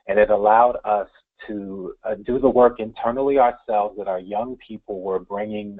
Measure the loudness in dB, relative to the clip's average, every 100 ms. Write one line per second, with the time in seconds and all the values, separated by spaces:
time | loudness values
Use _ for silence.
0 | 0 2 4 4 4 6 4 2 -2 -2
1 | -4 _ _ _ -12 -10 -10 -10 -12 -10
2 | -10 -8 -4 0 2 6 4 2 -8 -6
3 | -4 -2 0 4 2 0 -2 -2 -2 -4
4 | -6 -6 -6 -6 -6 -10 -16 -16 -12 -8
5 | -4 -6 -6 -8 -6 -8 -10